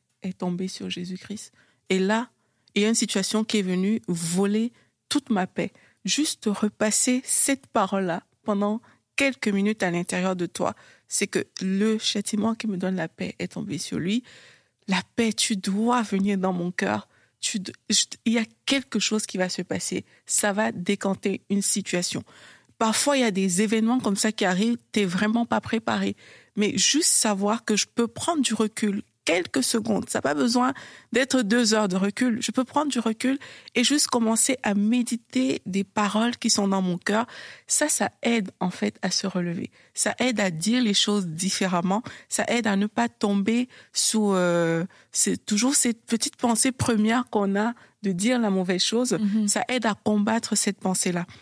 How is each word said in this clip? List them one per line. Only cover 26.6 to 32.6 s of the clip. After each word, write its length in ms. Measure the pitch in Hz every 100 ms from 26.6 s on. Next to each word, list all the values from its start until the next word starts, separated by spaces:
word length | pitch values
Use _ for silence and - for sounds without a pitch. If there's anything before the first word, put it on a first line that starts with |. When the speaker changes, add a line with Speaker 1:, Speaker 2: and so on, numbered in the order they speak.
| 208 190
Speaker 1:
juste 340 | - 294 349
savoir 540 | - 220 196 202 233 -
que 100 | 208
je 120 | -
peux 140 | - 233
prendre 340 | - - 330
du 120 | 240
recul, 480 | 220 214 - 214 196 - _ -
quelques 380 | 339 349 269
secondes, 460 | 254 226 220 196 -
ça 80 | -
n'a 20 |
pas 100 | 262
besoin 400 | 294 254 247 254 277 - - -
d'être 320 | 226 262 262
deux 320 | 202 240 220 220
heures 120 | 208
de 80 | 185
recul. 440 | 202 - 247 214
Je 80 | -
peux 120 | 254